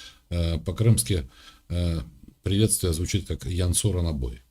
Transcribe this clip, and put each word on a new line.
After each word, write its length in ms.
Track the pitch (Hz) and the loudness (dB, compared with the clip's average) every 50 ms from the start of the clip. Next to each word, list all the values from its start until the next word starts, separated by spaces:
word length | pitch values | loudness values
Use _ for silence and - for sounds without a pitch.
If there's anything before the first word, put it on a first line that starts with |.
| - - - _ _ - | -20 -20 -20 _ _ -6
э, 280 | 85 87 85 82 82 78 | -2 -2 0 0 -2 -2
по-крымски, 720 | - 95 87 - 110 117 104 - - - 98 82 69 - - - - - - - _ - | -4 -4 -2 2 4 4 4 4 2 0 -2 -2 -2 -6 -14 -20 -20 -20 -20 -18 _ -4
э, 300 | 87 87 87 85 82 80 71 - - - - - - _ - | -2 0 0 0 0 -2 -4 -8 -14 -20 -20 -20 -14 _ -2
приветствие 480 | 90 98 101 110 104 - - - 87 | 0 2 4 4 4 2 2 0 0
звучит 340 | 80 80 87 - - 95 78 | 0 0 -2 -2 -2 -2 -2
как 180 | - 82 - - | -4 -8 -6 -6
«Янсура 580 | - 90 87 90 87 87 - - 107 90 90 | -4 -2 0 0 2 2 2 0 0 0 0
на 100 | 85 82 | 0 0
бой». 280 | 78 69 62 60 60 - - _ | -2 -2 -4 -6 -6 -10 -18 _